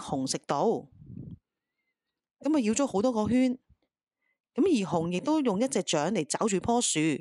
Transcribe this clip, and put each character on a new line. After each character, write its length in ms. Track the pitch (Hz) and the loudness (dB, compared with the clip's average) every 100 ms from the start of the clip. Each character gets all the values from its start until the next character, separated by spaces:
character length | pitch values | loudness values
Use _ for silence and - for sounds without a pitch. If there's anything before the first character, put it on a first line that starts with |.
熊 220 | - 139 131 | -2 -4 -2
食 100 | 156 | -4
到。 260 | - 143 | -2 0
咁 1800 | 196 127 - - - - - - _ _ _ _ _ _ _ _ _ _ 277 | 2 0 -4 -18 -18 -16 -16 -18 _ _ _ _ _ _ _ _ _ _ 0
啊， 100 | 311 | 2
繞 160 | 214 | 2
咗 100 | 226 | 2
好 160 | 269 190 | 0 2
多 120 | 247 | 0
個 160 | 220 214 | 0 2
圈， 280 | 247 254 247 _ _ _ _ _ _ _ _ _ | 2 2 0 _ _ _ _ _ _ _ _ _
咁 320 | - 370 262 180 | -2 2 2 2
而 40 | |
熊 220 | 165 165 | 0 0
亦 80 | 180 | -2
都 200 | 285 311 | 0 0
用 200 | 254 190 | 0 0
一 80 | 247 | 0
隻 160 | 208 | -2
掌 260 | - 160 156 | 0 0 0
嚟 120 | 214 | -2
抓 240 | 147 - 196 | -2 -2 0
住 100 | 190 | 0
棵 220 | 202 240 | 0 0
樹， 180 | - 165 156 135 | 0 0 0 0